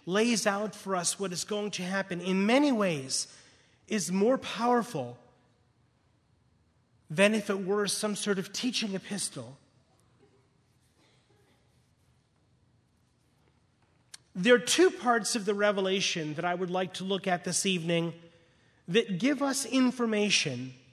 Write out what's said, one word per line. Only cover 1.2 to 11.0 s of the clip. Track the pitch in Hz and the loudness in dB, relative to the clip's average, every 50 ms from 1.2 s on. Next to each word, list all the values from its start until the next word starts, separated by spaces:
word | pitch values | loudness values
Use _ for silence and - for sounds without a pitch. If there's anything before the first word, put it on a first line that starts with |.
| 196 185 | -4 -6
is | 175 160 - | -6 -6 -6
going | - 214 208 208 202 | -4 -4 -4 -4 -4
to | - 185 | -6 -6
happen, | 180 180 196 196 190 190 185 175 | -6 -4 -2 -4 -4 -4 -6 -4
in | 175 190 185 190 196 | -2 0 0 2 4
many | 214 247 277 294 285 | 4 4 4 4 4
ways | 247 214 202 180 160 139 131 131 - - - - - - - - _ _ _ _ _ _ _ - | 2 2 2 0 0 -2 -4 -4 -4 -6 -6 -6 -12 -20 -20 -20 _ _ _ _ _ _ _ -4
is | 220 208 151 165 | -4 -4 -2 0
more | 185 196 202 247 269 | 0 2 2 2 2
powerful | 254 - - - 190 233 247 247 240 208 - - 143 123 120 123 - - - _ _ _ _ _ _ _ _ _ _ _ _ _ _ _ _ _ _ _ _ _ _ _ _ _ _ _ _ _ _ _ _ _ _ _ - | 0 -2 -6 -6 -2 0 2 2 2 0 -2 -6 -8 -8 -8 -10 -18 -20 -20 _ _ _ _ _ _ _ _ _ _ _ _ _ _ _ _ _ _ _ _ _ _ _ _ _ _ _ _ _ _ _ _ _ _ _ -4
than | 156 180 202 208 220 | 2 4 4 4 4
if | 214 - - | 2 -2 -2
it | 202 196 190 | -4 -2 -2
were | 180 202 208 202 | -2 0 0 0
some | 190 - - 214 208 202 | -2 -2 -2 -2 -4 -4
sort | - - 208 196 190 | -2 -2 -2 -2 -2
of | 180 - | -4 -8
teaching | - - 240 254 - - 226 202 190 | -6 -4 -4 -2 -2 -2 -4 -4 -6
epistle. | 185 - - 208 175 - - - 143 110 123 143 - _ _ _ _ _ _ _ _ _ _ _ _ _ _ _ _ _ _ _ _ _ _ _ _ _ _ _ _ | -6 -8 -6 -6 -6 -6 -6 -8 -10 -14 -14 -16 -20 _ _ _ _ _ _ _ _ _ _ _ _ _ _ _ _ _ _ _ _ _ _ _ _ _ _ _ _